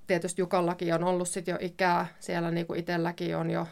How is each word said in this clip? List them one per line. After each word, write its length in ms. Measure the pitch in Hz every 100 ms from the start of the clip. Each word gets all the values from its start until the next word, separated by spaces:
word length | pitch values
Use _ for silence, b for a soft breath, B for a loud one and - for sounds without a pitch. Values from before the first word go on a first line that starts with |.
| -
tietysti 340 | 170 175 -
Jukallakin 520 | 180 185 170 175 175
on 100 | 165
ollut 240 | 180 180 180
sit 180 | 196 180
jo 100 | 175
ikää, 480 | 180 - 180 175 170 -
siellä 320 | - 175 170
niinku 220 | 170 170
itselläkin 640 | 170 170 175 170 170 170 165
on 120 | 165
jo 180 | 170 170